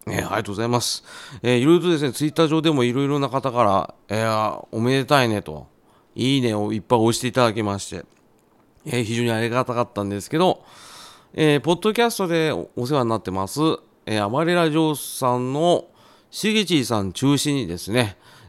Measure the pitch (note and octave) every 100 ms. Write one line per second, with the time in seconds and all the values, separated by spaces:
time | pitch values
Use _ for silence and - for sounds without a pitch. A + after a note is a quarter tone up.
0 | - G2+ - G2+ G2 G2 A#2 A#2+ - -
1 | - - - B2 A#2+ B2 C#3 E3+ F3 D#3+
2 | C#3+ A2+ D3 D3 D#3+ D#3+ D#3+ D3 B2 B2
3 | C#3 C#3+ C3+ C3+ C3 A#2+ G#2+ F#2+ - -
4 | _ G#2+ A2+ A2 G#2+ - - A2 A#2+ C3+
5 | C3 D3 A#2+ G#2 D#2 D2+ C2 _ _ _
6 | _ - B2 C#3 A#2+ G#2+ G#2 A2 - A#2+
7 | A2+ A#2 B2+ B2+ A#2 G#2 G#2 G2+ - F2+
8 | - _ _ _ _ _ _ _ - B2
9 | G#2+ A#2 A#2+ A2 A#2 B2 B2 A#2 A#2+ G2+
10 | G2+ G2+ - D#3 F3+ - - - - -
11 | - - _ - D#3 D3 C#3+ F3 G#3+ G#3+
12 | A#3 A3+ F#3 E3 D#3 F2+ - - A#2+ D3
13 | A#2 A2 F#2 F#2 F#2+ C#3+ D#3+ - - _
14 | - G#2+ G2+ C3 E3 F3 E3 D3+ D#3 C#3+
15 | - - B2+ B2 B2+ C#3 F3 E3 - _
16 | - - _ - G#3+ A3 E3+ D#3+ A2 A2
17 | G2 - C3+ C#3+ D3 C#3+ F#2 F2 - A#2+
18 | A2 - - -